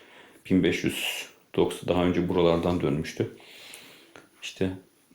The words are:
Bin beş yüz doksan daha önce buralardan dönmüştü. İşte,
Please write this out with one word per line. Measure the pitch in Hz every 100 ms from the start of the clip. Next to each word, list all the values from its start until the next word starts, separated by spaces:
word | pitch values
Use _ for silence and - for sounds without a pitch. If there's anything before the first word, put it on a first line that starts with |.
| - - - - -
Bin | 95
beş | 85 82
yüz | - - - - - - _ -
doksan | 90 - -
daha | 87 90
önce | 90 87
buralardan | 90 85 85 87 90
dönmüştü. | 76 73 78 - - - - - - - - - - - - _
İşte, | - - 92 95 - _ _